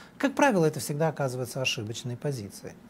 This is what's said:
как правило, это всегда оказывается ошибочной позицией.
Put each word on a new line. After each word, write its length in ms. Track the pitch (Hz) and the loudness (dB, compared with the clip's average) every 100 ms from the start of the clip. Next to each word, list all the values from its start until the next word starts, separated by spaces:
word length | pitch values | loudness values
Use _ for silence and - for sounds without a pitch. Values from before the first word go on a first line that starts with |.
| - - | -20 -2
как 160 | 277 277 | 0 4
правило, 300 | 285 202 156 | 6 6 4
это 140 | 147 | 2
всегда 280 | - 147 160 | -4 0 0
оказывается 540 | - 139 123 123 139 | 0 -2 -2 -6 -2
ошибочной 540 | 131 - 107 113 127 120 | -2 -2 -4 -6 -8 -4
позицией. 580 | 151 131 101 - - - | -4 -4 -8 -12 -14 -16